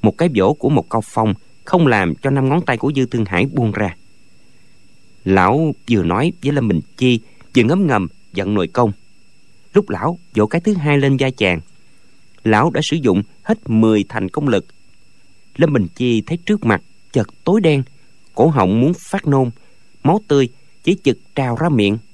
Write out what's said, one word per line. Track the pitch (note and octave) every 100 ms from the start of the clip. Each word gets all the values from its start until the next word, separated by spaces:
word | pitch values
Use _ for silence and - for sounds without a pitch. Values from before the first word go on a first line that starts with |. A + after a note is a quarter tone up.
Một | G#3+ -
cái | E3+
vỗ | A#2 F#2+ -
của | -
một | C#3+ E2
Cao | A2+
Phong | G#2+ - A2 A#2+ - -
không | - F#3 D#3+
làm | A2 F2+
cho | D2+ C#3
năm | C#3 C3
ngón | D#3
tay | E3+ A#2
của | C3+ C#3
Dư | B2+
Thương | A#2+
Hải | G2+ F2+ G2
buông | E3 A2+
ra. | G2+ G2+ - - - - - - - - - - - - -
Lão | - F#2+ F#2 C3 D#3+ - -
vừa | A2
nói | F2 G2 D#3 F3
với | C3+
Lâm | C#3+ A#2
Bình | F2 - -
Chi, | B2+ A#2 - - -
vừa | -
ngấm | A#2 F3+ F3+
ngầm | A2+ E2+ - -
vận | - F#2+
nội | G#2 F2
công. | - A#2 G2+ - - - - - - -
Lúc | G3 G#3
lão | G#2 C3+ E3+ -
vỗ | - G#2+
cái | E3+
thứ | G#3+
hai | G3 D3+ C#3+
lên | C#3 C3+
vai | C3+
chàng, | C3 G2 E2+ - - - - - - - -
lão | A2 G#2+ B2+
đã | -
sử | - E3
dụng | B2 F#2+ G2+ -
hết | - A3 -
mười | A2 A2+ G#2+ G2
thành | G#2+ F#2+
công | - C#3+
lực. | G2+ - - - - - - - - - -
Lâm | E3
Bình | C#3 F2+
Chi | - B2+ A2+ -
thấy | E3+
trước | - G#3+
mặt | A#2 G#2 - - -
chợt | - G#2+ -
tối | - G#3
đen, | F3 C#3+ B2+ - - - -
cổ | - C#3
họng | C#3+ F#2 G#2+
muốn | C#3
phát | F3 - G3 D#3+
nôn, | C#3 B2 A2+ - - - -
máu | C3+ G3 G#3
tươi | C#3+ B2+ - - -
chỉ | - G3
chực | - A#2 -
trào | - C3 A#2
ra | E3
miệng. | C3+ G2+ A2 -